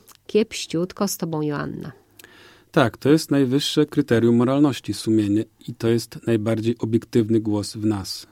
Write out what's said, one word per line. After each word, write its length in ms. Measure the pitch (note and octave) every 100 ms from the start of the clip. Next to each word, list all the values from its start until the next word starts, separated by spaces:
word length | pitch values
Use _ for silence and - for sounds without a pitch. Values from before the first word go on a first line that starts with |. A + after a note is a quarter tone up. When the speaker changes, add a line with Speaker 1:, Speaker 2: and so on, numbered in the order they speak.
| - - -
Speaker 1:
kiepściutko 840 | G#3 A3 - - E3 F3+ - G3+
z 80 | -
tobą, 260 | E3+ D#3
Joanna. 500 | D3+ D3 D3 - D#3 - _ _ - - - - _
Speaker 2:
Tak, 260 | - A#2+ -
to 140 | B2+
jest 200 | D#3+ -
najwyższe 560 | C#3 C3 C3+ - - D3+
kryterium 500 | D3 C#3 A2+ A#2 A#2+
moralności, 580 | B2+ C3+ D3 A#2 -
sumienie, 500 | G#2 - A2 G#2 G#2 A2+ _ -
i 60 |
to 140 | A#2 A#2
jest 380 | A#2 - - -
najbardziej 520 | A2+ G#2+ A2+ A2+ A#2
obiektywny 600 | A2 A2+ - B2 A2 A2+
głos 360 | G#2+ G#2 G2+ A#2
w 100 | G#2+
nas. 400 | G#2 F#2+ - -